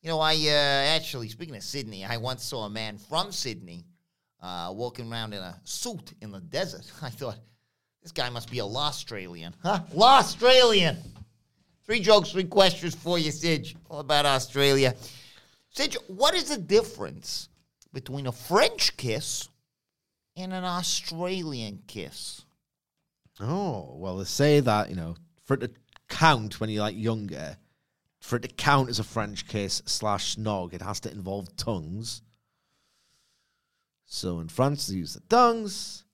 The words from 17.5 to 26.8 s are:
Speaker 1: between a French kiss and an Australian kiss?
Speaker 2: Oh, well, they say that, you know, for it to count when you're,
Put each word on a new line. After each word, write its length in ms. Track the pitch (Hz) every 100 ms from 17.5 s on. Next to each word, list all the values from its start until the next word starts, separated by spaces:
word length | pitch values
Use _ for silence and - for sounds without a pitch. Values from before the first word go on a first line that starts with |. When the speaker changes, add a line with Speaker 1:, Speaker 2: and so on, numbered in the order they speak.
| _ _ _ _
Speaker 1:
between 360 | 143 - 135 135
a 40 |
French 640 | 117 - 190 320 - - -
kiss 520 | 127 113 - - - _ _ _ _ _ _ _ _ -
and 160 | 185
an 100 | 185
Australian 1160 | 180 175 175 - - 165 180 190 160 131 110 98 -
kiss? 580 | 107 73 - - - _ _ _ _ _ _ _ _ _ _
Speaker 2:
Oh, 540 | 104 175 196 110 69 65
well, 200 | 92 92
they 80 |
say 360 | 95 - 143 147
that, 280 | 123 107 104
you 60 | 92
know, 200 | 82 85 - _
for 100 | _
it 60 | 139
to 100 | 120 - _ - _
count 520 | - 160 135 107 -
when 100 | 110
you're, 120 | 107